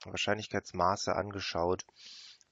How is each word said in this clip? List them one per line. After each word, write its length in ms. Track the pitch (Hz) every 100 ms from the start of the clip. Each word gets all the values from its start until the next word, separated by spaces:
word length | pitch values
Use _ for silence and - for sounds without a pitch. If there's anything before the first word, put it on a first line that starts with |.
| -
Wahrscheinlichkeitsmaße 1080 | 90 - 107 104 101 - 90 90 101 -
angeschaut, 680 | 90 101 98 - 85 85 92 - - - - - - _